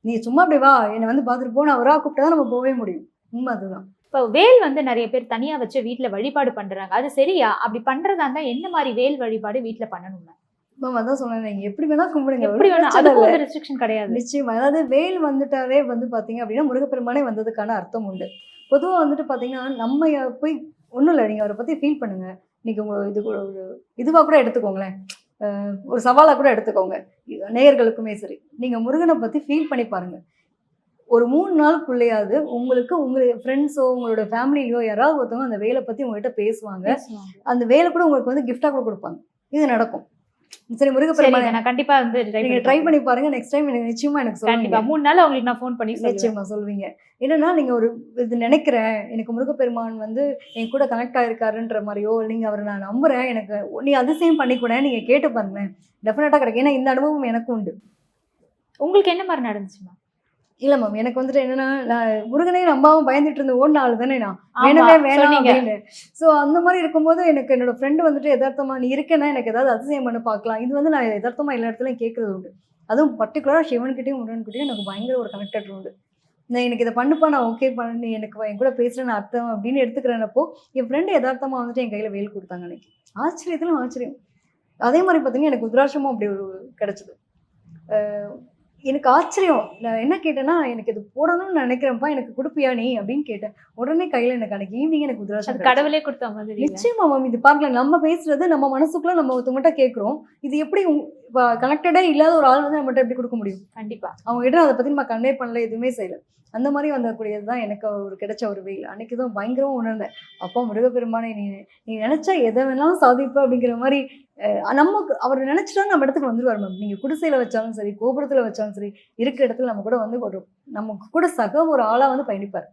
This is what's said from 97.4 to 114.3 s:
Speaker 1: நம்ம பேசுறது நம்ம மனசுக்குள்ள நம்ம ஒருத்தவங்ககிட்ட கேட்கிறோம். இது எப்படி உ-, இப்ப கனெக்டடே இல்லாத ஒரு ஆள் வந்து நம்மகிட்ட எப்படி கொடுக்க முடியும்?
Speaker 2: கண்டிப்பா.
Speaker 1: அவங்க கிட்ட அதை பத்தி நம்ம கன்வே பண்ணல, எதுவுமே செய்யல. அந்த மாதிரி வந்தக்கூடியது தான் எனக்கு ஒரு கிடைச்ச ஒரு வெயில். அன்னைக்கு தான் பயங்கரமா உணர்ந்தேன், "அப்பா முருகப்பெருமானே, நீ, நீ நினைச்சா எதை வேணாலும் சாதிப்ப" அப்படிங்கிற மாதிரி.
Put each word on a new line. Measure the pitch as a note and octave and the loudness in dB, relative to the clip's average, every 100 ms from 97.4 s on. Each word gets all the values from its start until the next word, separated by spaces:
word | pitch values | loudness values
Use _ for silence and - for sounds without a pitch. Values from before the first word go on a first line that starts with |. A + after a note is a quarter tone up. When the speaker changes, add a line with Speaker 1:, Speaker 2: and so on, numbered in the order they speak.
| C#4 D4 D4 | 4 4 2
Speaker 1:
நம்ம | B3 C4+ E4+ D#4 | 0 2 2 2
பேசுறது | E4 D#4+ C#4+ F4+ | 0 -2 0 2
நம்ம | D4+ C4+ C4 | 2 0 0
மனசுக்குள்ள | D4+ E4+ E4+ | 0 0 0
நம்ம | F4 C4 B3+ | 0 0 -2
ஒருத்தவங்ககிட்ட | B3 C4 E4 | -2 0 0
கேட்கிறோம். | D#4+ C4 A#3+ G#3 D4+ - _ | 2 0 0 -4 -6 -12 _
இது | C#4 D4 | -6 -4
எப்படி | D4+ G4+ | -2 0
உ-, | F4+ D4 - - - | 0 0 -4 -18 -4
இப்ப | B3+ A#3+ | 0 2
கனெக்டடே | A#3 B3+ D4 F4 E4+ | 2 -2 0 2 2
இல்லாத | F4+ D4 D#4+ | 4 4 4
ஒரு | E4 | 6
ஆள் | C4+ C4+ | 6 4
வந்து | C#4+ D4+ | 2 -2
நம்மகிட்ட | C4 | 0
எப்படி | C4 A#3+ | 0 0
கொடுக்க | B3+ A#3+ A#3 | -2 -6 -6
முடியும்? | G3+ F#3+ - | -6 -10 -16
Speaker 2:
கண்டிப்பா. | A3+ G#3+ A3 F#3 - | -16 -14 -12 -14 -12
Speaker 1:
அவங்க | - A#3+ | -6 -2
கிட்ட | B3 D#4+ | 2 4
அதை | D4+ | 4
பத்தி | B3+ B3+ | 2 0
நம்ம | C#4+ | -2
கன்வே | B3+ A3+ B3+ | -2 -2 0
பண்ணல, | C4+ A#3+ A#3 | -2 -4 -4
எதுவுமே | A3+ A3+ B3 | -4 -4 -4
செய்யல. | A#3+ F#3 - _ _ _ | -4 -10 -10 _ _ _
அந்த | A3+ C4+ | -4 -2
மாதிரி | C#4+ D4+ | 0 -2
வந்தக்கூடியது | C4+ A#3 A3 G#3+ G#3 | -2 -4 -4 -6 -6
தான் | G#3 B3 | -6 -6
எனக்கு | G#3+ G#3 G#3+ G#3 | -6 -6 -6 -6
ஒரு | G3 F#3+ | -10 -10
கிடைச்ச | G3+ G#3 A3 | -10 -6 -8
ஒரு | G3 | -8
வெயில். | F#3+ G3 | -10 -12
அன்னைக்கு | - G#3+ A3+ A#3+ | -12 -16 -12 -8
தான் | B3+ | -6
பயங்கரமா | G3+ G#3+ B3+ C#4 | -6 -4 -2 -2
உணர்ந்தேன், | C4 A3+ A3 G3 - - _ | -2 -4 -6 -8 -12 -20 _
"அப்பா | F3+ A#3+ | -6 -4
முருகப்பெருமானே, | A#3+ G#3 B3+ B3 A#3 A3+ A3+ | -4 -2 -2 -2 -4 -6 -6
நீ, | G#3+ G3+ G3 - _ | -8 -10 -12 -20 _
நீ | - A3 | -12 -6
நினைச்சா | A3 D#4 E4 F#4 | -2 -2 -2 0
எதை | A#3 A3+ | 2 0
வேணாலும் | C4+ C4 D#4 F4+ | -2 0 0 4
சாதிப்ப" | C4 B3 C4+ | 4 4 0
அப்படிங்கிற | C#4 C4+ B3 A#3+ A#3 | 0 2 2 -2 -2
மாதிரி. | C4 C#4 B3+ - _ | 0 0 -2 -14 _